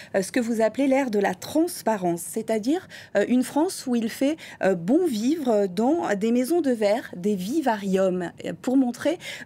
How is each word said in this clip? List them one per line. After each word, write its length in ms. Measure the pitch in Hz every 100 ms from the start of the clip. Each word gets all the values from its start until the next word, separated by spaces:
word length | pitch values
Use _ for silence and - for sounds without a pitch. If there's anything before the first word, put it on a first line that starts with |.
| -
euh, 60 | 196
ce 80 | 185
que 80 | 262
vous 220 | 233 226
appelez 260 | 220 220 277
l'ère 240 | 262 262
de 80 | 208
la 160 | 196
transparence, 840 | 185 - 302 349 - 220 208 175 170
c'est-à-dire, 640 | - 226 220 220 220 339 - - - 202
euh, 80 | 202
une 140 | 247
France 440 | 240 277 359 - 254
où 100 | 240
il 140 | 226
fait, 260 | - 269 311 - -
euh, 120 | 190
bon 320 | 180 170 311 349
vivre 600 | 214 240 330 247 214 196
dans 480 | 175 247 339 -
des 160 | 202 226
maisons 200 | 240 254 339
de 100 | 277
verre, 420 | 233 202 233 - 180
des 180 | 202
vivariums, 960 | 196 185 311 254 214 196 190 190 180 170 -
euh, 80 | - 170
pour 140 | - 269
montrer, 420 | 240 233 294 339 - -